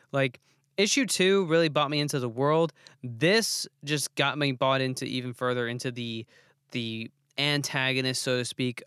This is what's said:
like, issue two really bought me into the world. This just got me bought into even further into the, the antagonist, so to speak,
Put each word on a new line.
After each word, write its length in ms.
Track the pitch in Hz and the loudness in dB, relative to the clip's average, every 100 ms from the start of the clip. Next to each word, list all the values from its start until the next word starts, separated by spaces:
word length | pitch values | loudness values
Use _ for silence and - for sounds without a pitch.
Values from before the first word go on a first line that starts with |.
| _ | _
like, 300 | 139 135 - _ _ _ - | 0 0 -4 _ _ _ 0
issue 300 | 208 285 220 | 2 2 2
two 400 | - 185 196 170 | 2 4 4 4
really 240 | 165 160 | 4 4
bought 200 | 147 143 | 2 2
me 120 | 151 | 0
into 180 | 147 143 | 0 -2
the 80 | 123 | -4
world. 460 | 117 143 160 165 - - _ | 0 2 4 2 -4 -20 _
This 640 | 127 113 160 226 214 - - _ 143 | -12 0 4 4 2 -4 -6 _ -4
just 280 | 147 - - | -4 -2 0
got 220 | 139 139 | 0 0
me 140 | 143 | -2
bought 300 | 127 135 135 | 0 2 2
into 240 | 131 131 - | 0 -4 -6
even 280 | 127 123 | -6 -6
further 360 | 120 123 123 117 | -4 -2 0 -2
into 200 | 123 131 | -4 -6
the, 360 | 120 117 113 110 _ _ _ _ | -6 -8 -8 -10 _ _ _ _
the 380 | 123 113 113 113 - _ - | -6 -6 -6 -10 -16 _ -2
antagonist, 840 | 147 147 139 139 131 131 131 127 | 0 0 0 0 0 0 0 -2
so 180 | 135 123 | 0 -2
to 40 | |
speak, 400 | 120 - 127 120 | -2 -4 -4 -4